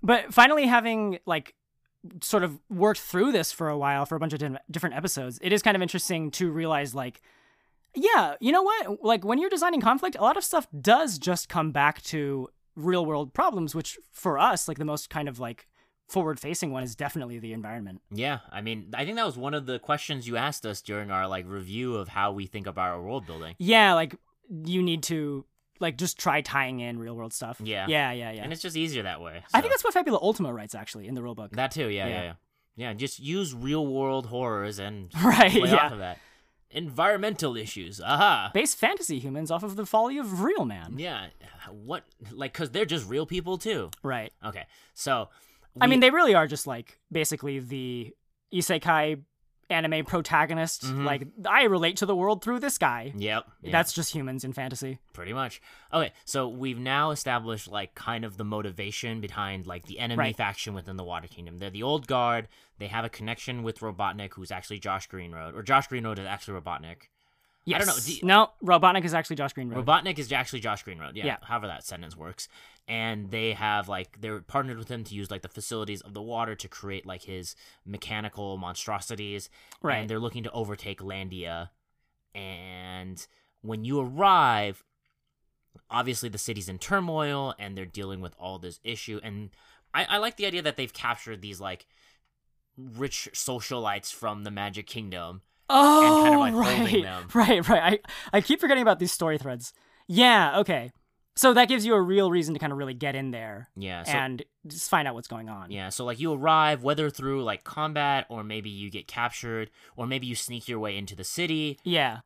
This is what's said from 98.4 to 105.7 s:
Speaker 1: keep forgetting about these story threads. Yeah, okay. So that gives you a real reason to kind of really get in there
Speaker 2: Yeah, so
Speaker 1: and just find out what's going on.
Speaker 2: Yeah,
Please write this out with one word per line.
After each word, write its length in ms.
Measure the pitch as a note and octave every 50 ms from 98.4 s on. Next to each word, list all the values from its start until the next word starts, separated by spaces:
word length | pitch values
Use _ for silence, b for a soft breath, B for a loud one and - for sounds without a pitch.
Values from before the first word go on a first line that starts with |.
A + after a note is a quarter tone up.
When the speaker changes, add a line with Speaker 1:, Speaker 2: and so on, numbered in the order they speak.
Speaker 1:
keep 180 | - - D4+ -
forgetting 220 | - C#4 C#4 C4 A#3+
about 160 | A3 F#3+ E3
these 120 | F3+ E3+
story 260 | - - E3+ D#3+ D#3
threads. 360 | D3 C3+ C#3 B2 A#2+ B2 - _ b b b b b b
Yeah, 520 | b F3+ G#3 B3 B3 A#3 G#3 F3 D3 C3+ -
okay. 320 | - - F3 C3 A#2 B2+ _ _ _ _ _ _ _ _ _
So 160 | - - C4 A#3+
that 140 | A#3+ B3
gives 180 | G3 C4 B3 G#3
you 80 | A#3 A3+
a 60 | G3+
real 300 | F#3 F3 F#3+ G3+ G3 F#3
reason 220 | F3 F3 D#3+ D3+ D#3+
to 60 | C#3+
kind 120 | D#3+ D3
of 60 | C#3+
really 160 | C#3 C#3+ C3 B2+
get 200 | A#2+ D3 C#3+ C3+
in 180 | C3+ C3+ C3
there 360 | A#2+ A#2 A2+ A2 G#2 G2 B2 _ _
Speaker 2:
Yeah, 280 | - G2 F#2+ F2+ F2 E2+
so 80 | - D3
Speaker 1:
and 300 | C#3+ C3 C3 B2+ A#2+ - _ _ _ _
just 220 | D#3 D3 E3 - -
find 160 | - E3+ D3
out 80 | C3+ A#2+
what's 120 | A#2 A#2+
going 220 | - - A2+ A2+ A2
on. 200 | G#2+ G2 F#2
Speaker 2:
Yeah, 200 | F2